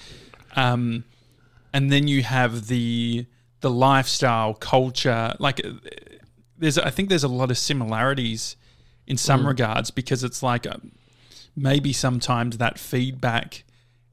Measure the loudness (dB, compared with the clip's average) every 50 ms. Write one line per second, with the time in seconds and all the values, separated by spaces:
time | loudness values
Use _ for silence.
0 | -20 -20 -20 -20 -20 -20 -20 -20 -20 -6 -2 0 2 2 2 0 0 -2 -4 -6
1 | -8 -12 _ _ _ _ _ _ _ _ _ -20 _ _ -2 0 2 4 4 4
2 | 4 4 2 2 2 2 2 2 2 2 0 -4 -4 -2 -2 0 0 0 0 -2
3 | -2 -2 -2 -4 -6 -8 _ _ _ _ _ _ -2 0 2 4 6 6 6 4
4 | 4 2 0 0 2 2 2 2 0 -2 -2 -6 -2 2 2 2 2 2 -2 -2
5 | 0 0 0 2 0 -2 -4 -2 -2 -2 -2 -2 -6 -8 -10 -14 -16 -18 -18 -18
6 | -20 -20 -20 -20 -20 _ _ _ _ _ _ -2 0 2 2 2 0 0 -2 -2
7 | 0 2 2 2 2 0 0 0 0 0 0 -2 0 -2 -2 -2 -2 -2 -2 0
8 | 0 0 0 0 -2 -4 -4 -4 -8 -10 -12 -14 _ -20 _ _ _ _ _ _
9 | _ -6 -4 -2 2 4 4 4 4 2 2 0 0 0 -2 -4 -6 -6 -6 -6
10 | -2 -2 -2 -2 -2 -6 -6 -4 -2 -2 -2 -2 -4 -6 -10 -12 -14 -20 -20 _
11 | _ _ _ _ _ _ -20 -20 -20 -14 _ -2 2 2 2 4 2 0 -2 0
12 | 0 0 0 0 0 0 0 0 0 -2 -2 0 -2 -2 -2 -4 -10 -4 -2 -2
13 | -2 -2 -2 -4 -2 -2 -2 -2 -4 -6 -14 -18 -20 _ _ _ _ _ _ _
14 | _ _